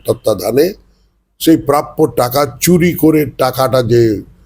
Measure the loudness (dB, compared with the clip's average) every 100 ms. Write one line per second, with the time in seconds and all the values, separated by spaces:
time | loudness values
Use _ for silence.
0 | -2 -4 -2 -2 -2 0 0 -2 _ _
1 | _ _ _ -4 0 2 0 -2 -4 -4
2 | -2 -2 -2 -2 -4 -2 0 2 2 0
3 | 2 2 -2 -2 -2 -2 0 0 2 2
4 | 2 0 -8 _